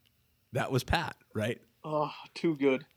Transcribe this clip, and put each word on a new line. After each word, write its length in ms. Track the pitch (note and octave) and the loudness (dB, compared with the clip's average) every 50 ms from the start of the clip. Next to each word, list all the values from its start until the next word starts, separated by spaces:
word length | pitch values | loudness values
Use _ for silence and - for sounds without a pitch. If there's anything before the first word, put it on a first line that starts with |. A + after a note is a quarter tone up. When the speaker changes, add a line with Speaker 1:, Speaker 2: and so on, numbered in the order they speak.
| - _ _ _ _ _ _ _ _ _ | -20 _ _ _ _ _ _ _ _ _
Speaker 1:
that 200 | - C3 A2+ - | -2 -2 0 0
was 100 | C3 C3 | 0 0
Pat, 320 | - - - F3 D3 A#2+ - _ _ _ | 0 2 0 0 0 -2 -8 _ _ _
right? 280 | - G#2+ G#2+ A#2+ - - _ _ _ _ - | -6 -4 -2 -2 -4 -6 _ _ _ _ -8
Speaker 2:
Oh, 260 | D#3 D#3 D3+ D3+ C#3+ - - - - - | -4 -2 0 -2 -2 -4 -10 -16 -16 -6
too 220 | - - E3+ D#3 | -2 0 0 2
good. 280 | C#3 C#3 C#3 C3 B2+ - - _ | 4 4 4 4 2 -2 -8 _